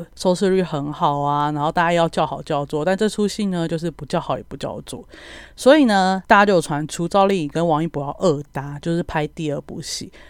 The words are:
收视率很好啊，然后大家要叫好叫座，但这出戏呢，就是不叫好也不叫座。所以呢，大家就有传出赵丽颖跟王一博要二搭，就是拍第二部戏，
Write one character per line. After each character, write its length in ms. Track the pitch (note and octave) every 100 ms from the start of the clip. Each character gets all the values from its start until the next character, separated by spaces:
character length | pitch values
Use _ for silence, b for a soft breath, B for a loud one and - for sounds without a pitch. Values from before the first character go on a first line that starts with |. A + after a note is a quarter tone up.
| E3+ -
收 200 | F#3+ F3+
视 160 | G3
率 100 | F#3+
很 320 | F3+ D3+ D3
好 280 | C#3+ D#3+ C#3+
啊， 300 | C#3+ D3 D3
然 120 | D3+
后 80 | D3+
大 100 | E3+
家 100 | E3+
要 160 | E3+ E3
叫 140 | F#3
好 160 | D#3 C3+
叫 200 | C3+ D3
座， 220 | C#3+ D3+ D#3+
但 100 | F#3+
这 140 | G#3+
出 180 | - G#3
戏 200 | - G3+
呢， 200 | F3+ E3
就 80 | E3
是 140 | E3+
不 160 | - C#3+
叫 140 | F3
好 180 | - B2+
也 60 | -
不 80 | -
叫 240 | D3 -
座。 220 | - - - B B B B B
所 200 | B3+ D#4
以 100 | B3+
呢， 360 | G3 F#3 F#3+ -
大 100 | G#3
家 80 | G3+
就 80 |
有 80 | F#3
传 260 | D#3 D3 D3+
出 200 | - E3+
赵 180 | G3+ G3
丽 160 | G3
颖 60 | D3
跟 200 | D#3+ E3+
王 160 | D3+
一 40 | E3
博 160 | D3
要 120 | C#3 -
二 240 | F#3 C#3+ C#3+
搭， 260 | C#3 C#3 D3
就 120 | E3+ E3+
是 60 |
拍 240 | E3 D#3+ D3+
第 260 | - D#3
二 80 | C#3+
部 200 | - E3+
戏， 300 | - - - b